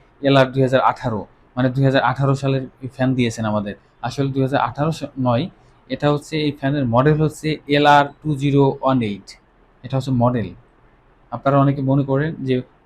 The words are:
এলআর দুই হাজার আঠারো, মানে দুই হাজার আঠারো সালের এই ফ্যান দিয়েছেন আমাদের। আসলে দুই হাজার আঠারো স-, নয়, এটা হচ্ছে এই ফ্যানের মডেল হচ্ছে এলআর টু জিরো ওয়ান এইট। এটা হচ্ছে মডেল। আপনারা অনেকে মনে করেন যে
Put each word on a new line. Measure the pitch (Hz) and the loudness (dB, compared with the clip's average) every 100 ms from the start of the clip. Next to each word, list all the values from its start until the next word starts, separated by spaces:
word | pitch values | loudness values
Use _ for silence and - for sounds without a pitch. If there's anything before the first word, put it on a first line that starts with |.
| _ - | _ -4
এলআর | 139 135 127 | 2 4 4
দুই | 131 | 2
হাজার | 127 127 | 2 2
আঠারো, | 117 - 127 107 87 _ _ 127 | 2 0 -4 -6 -8 _ _ -2
মানে | 127 | -2
দুই | 131 | 2
হাজার | 135 131 | 2 2
আঠারো | 120 127 139 135 | 0 0 0 0
সালের | 135 135 127 - | 0 -2 -6 -12
এই | 131 - | -14 -4
ফ্যান | 127 | -2
দিয়েছেন | 127 120 117 110 | 0 -2 -2 -2
আমাদের। | 104 101 98 _ - | -2 -4 -12 _ -10
আসলে | 117 143 139 | -10 -4 -4
দুই | 135 | -2
হাজার | 131 135 | -2 0
আঠারো | 120 - 156 | -2 -2 -4
স-, | 151 139 135 | -4 -10 -4
নয়, | 123 120 180 _ _ _ - | 0 0 -2 _ _ _ -12
এটা | 131 147 | -4 -2
হচ্ছে | 147 - 156 | -2 -4 -4
এই | 151 | -4
ফ্যানের | 147 135 147 123 | -2 -4 -2 0
মডেল | 117 143 151 | 2 2 2
হচ্ছে | 156 - 156 151 - | 0 -2 -6 -6 0
এলআর | 143 147 147 143 - | 2 6 6 4 -4
টু | 151 139 | -6 -2
জিরো | 143 139 135 - | 0 4 2 2
ওয়ান | 131 131 | 0 0
এইট। | 110 95 - - _ _ _ _ | -2 -6 -14 -20 _ _ _ _
এটা | 120 135 | -6 -6
হচ্ছে | 135 | -2
মডেল। | 123 120 123 90 - _ _ _ _ _ _ - | 0 0 0 -6 -10 _ _ _ _ _ _ -14
আপনারা | 120 139 139 | -4 0 2
অনেকে | 139 143 | 2 0
মনে | 135 139 | 0 0
করেন | 139 135 156 - 131 | 0 -2 -2 -6 -2
যে | 127 127 _ | -2 -4 _